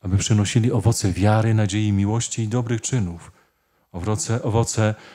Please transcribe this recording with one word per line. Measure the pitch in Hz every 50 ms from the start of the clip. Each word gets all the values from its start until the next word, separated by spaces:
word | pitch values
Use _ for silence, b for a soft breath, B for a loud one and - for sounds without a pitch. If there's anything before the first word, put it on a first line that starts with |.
aby | - 95 92 98
przynosili | - - 110 104 104 95 - 120 110 123 -
owoce | - 92 113 110 - - 101 85
wiary, | 90 92 104 107 110 110 113 110
nadziei, | 110 107 98 95 107 107 104 101
miłości | 98 101 101 110 113 113 - - - 113
i | 107
dobrych | 113 123 123 113 120 113
czynów. | - - - 127 104 87 85 85 - - b b b b b b b b b b b b _
Owoce, | 90 85 104 107 101 - - 113 123 -
owoce | 127 101 113 117 - - - 110 107 107 B B B